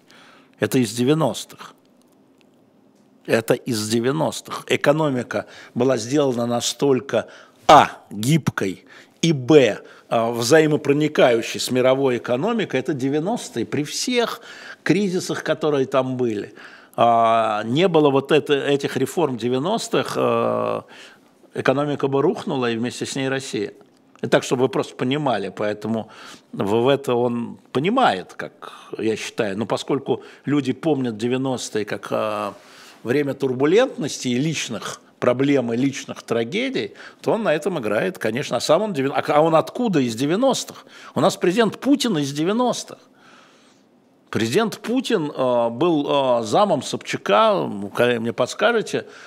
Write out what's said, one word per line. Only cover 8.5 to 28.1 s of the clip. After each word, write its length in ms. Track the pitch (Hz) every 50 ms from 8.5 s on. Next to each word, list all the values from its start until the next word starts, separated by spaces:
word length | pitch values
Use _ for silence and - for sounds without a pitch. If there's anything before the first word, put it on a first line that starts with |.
| - - 107 95 90 - - - - - - _ _ _ -
и, 100 | 165 165
б, 480 | 135 123 120 160 147 131 107 98 - - - - - - -
а, 200 | - 117 113 117
взаимопроникающей 1300 | 120 117 120 117 151 160 156 151 151 143 - 143 143 147 151 151 151 - 175 131 120 113 110 - - 104
с 120 | - -
мировой 480 | 127 127 123 127 131 135 139 131 123 113
экономикой, 640 | - - 123 127 156 214 240 226 180 - - 131
это 120 | 127 - 160
девяностые, 720 | 131 123 135 139 151 156 190 233 - - - - 117 107
при 200 | - - 131 147
всех 580 | 147 - - - - 247 240 233 - - - - - - - - - - - -
кризисах, 600 | - 151 190 208 190 175 185 - - 156 - -
которые 440 | 160 160 151 - 156 147 139 131
там 300 | 131 - 135 131 127 127 123
были. 360 | 123 117 107 101 - - - - - - - - - - _
А, 680 | - 117 117 117 117 113 113 113 113 113 110 107 104 110
не 260 | 113 120 147 185 196
было 220 | 170 160 151 143
вот 220 | 135 135 135 - 156
это, 200 | 147 - - 147
этих 440 | 139 135 135 143 139 143 135 -
реформ 420 | 127 - - - 196 165 139 127 113
девяностых, 760 | 110 123 127 131 139 180 220 226 - - - 147 127 - -
а, 680 | 127 131 123 117 117 117 117 113 113 113 113 110 110 107 - - - - - - _ _ _ _ _ _ _ -
экономика 540 | 120 - - 131 139 147 147 143 127 - 135
бы 120 | 135 139
рухнула, 500 | 139 165 233 - - 208 160 135 123 120
и 60 | 117
вместе 300 | 113 120 123 - - 127
с 80 | - -
ней 140 | 143 135 135
Россия. 440 | 135 135 131 - - 113 101 101 - - - _ _ _ _ _ _ _
И 60 | -
так, 160 | 131 - 143 -
чтобы 200 | - 151 123 127
вы 60 | 131
просто 260 | - 160 131 - -
понимали, 560 | - 139 127 135 151 151 139 117 101 98 98 92
поэтому 540 | - 107 104 104 104 - 110 113 110 107 - - - - - - - _ _ -
в, 300 | - 110 98 107 117 117
в 60 | 135
это 260 | 139 135 139 - 123
он 440 | 120 123 123 120 120 117 104 101 - _ _
понимает, 640 | - 127 143 185 233 277 247 156